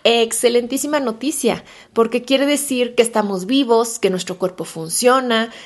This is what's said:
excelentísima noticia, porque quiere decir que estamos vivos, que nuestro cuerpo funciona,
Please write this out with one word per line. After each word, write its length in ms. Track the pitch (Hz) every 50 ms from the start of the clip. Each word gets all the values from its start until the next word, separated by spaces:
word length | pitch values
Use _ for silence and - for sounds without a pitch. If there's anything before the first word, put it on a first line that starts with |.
| -
excelentísima 960 | 220 233 233 226 226 - - - 233 240 240 240 233 269 277 - 294 302 294
noticia, 640 | 269 226 220 226 254 302 311 - - 214 180 175 - - - - - _ -
porque 300 | 226 226 226 247 240 240
quiere 240 | - 269 269 277
decir 480 | 285 294 285 285 - 262 247 247 247 -
que 80 | - 226
estamos 420 | 226 - 214 208 202 196 185 185
vivos, 540 | 196 269 277 277 226 233 226 233 233 - -
que 100 | - 185
nuestro 300 | 185 180 180 - 175 -
cuerpo 260 | 190 180 - - 165
funciona, 840 | - - 165 160 165 - - 240 247 254 262 254 240 226 220 226 233 - - -